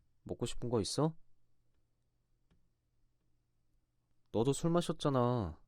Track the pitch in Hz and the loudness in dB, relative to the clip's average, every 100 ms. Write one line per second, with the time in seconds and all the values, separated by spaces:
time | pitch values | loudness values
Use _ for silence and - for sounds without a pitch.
0 | _ _ - - 120 - 123 117 90 - | _ _ -12 -6 -4 -4 -2 -2 0 0
1 | 160 - - - _ _ _ _ _ _ | 0 -2 -14 -20 _ _ _ _ _ _
2 | _ _ _ _ _ _ _ _ _ _ | _ _ _ _ _ _ _ _ _ _
3 | _ _ _ _ _ _ _ _ _ _ | _ _ _ _ _ _ _ _ _ _
4 | _ _ _ 104 127 139 165 175 170 160 | _ _ _ 0 2 2 2 2 0 -2
5 | 147 131 120 123 87 80 | 0 2 2 2 -2 -6